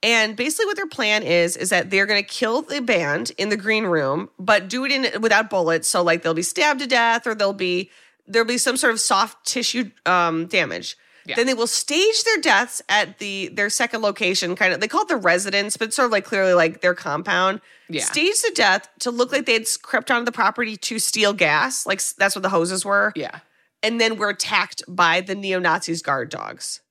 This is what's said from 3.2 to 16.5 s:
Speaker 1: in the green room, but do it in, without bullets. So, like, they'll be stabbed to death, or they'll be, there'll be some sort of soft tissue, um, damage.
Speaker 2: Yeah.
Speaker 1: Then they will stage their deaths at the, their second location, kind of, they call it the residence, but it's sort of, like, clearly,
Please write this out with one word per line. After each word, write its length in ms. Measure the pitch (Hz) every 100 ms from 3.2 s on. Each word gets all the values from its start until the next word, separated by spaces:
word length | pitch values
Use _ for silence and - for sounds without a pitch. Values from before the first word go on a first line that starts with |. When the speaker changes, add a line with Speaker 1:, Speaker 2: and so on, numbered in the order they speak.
| 233 -
Speaker 1:
in 120 | 196
the 60 | 208
green 280 | 196 220 214
room, 440 | 165 135 147 196 _
but 280 | 190 208 190
do 160 | 240
it 80 | 269
in, 300 | 269 254 208
without 260 | 226 208 220
bullets. 360 | 196 165 165 160
So, 140 | 202
like, 220 | 175 170
they'll 100 | 170
be 80 | 160
stabbed 380 | 165 - 294 277
to 80 | 269
death, 400 | 247 233 233 233
or 80 | 214
they'll 180 | 202
be, 380 | 196 185 180 185 _ _ _ _
there'll 200 | 196 226
be 100 | 240
some 200 | 262 254
sort 160 | 269
of 60 | 226
soft 460 | - 196 214 - -
tissue, 460 | 262 233 240 220 - -
um, 400 | 180 170 160 170
damage. 500 | 196 147 87 87 - _ _ -
Speaker 2:
Yeah. 80 | -
Speaker 1:
Then 100 | 254
they 80 |
will 140 | 247 233
stage 560 | - - 294 403 440
their 140 | - 427
deaths 420 | 311 202 240 - -
at 320 | 202 202 196
the, 300 | 208 196 190
their 200 | 185 202
second 320 | - 240 226
location, 540 | 214 196 202 185 180 180
kind 180 | 196
of, 60 | 170
they 80 | 214
call 140 | 339
it 80 | 415
the 80 | 302
residence, 580 | 185 175 196 196 202 -
but 100 | 220
it's 60 | 220
sort 80 | 254
of, 60 |
like, 120 | 214 196
clearly, 280 | 208 190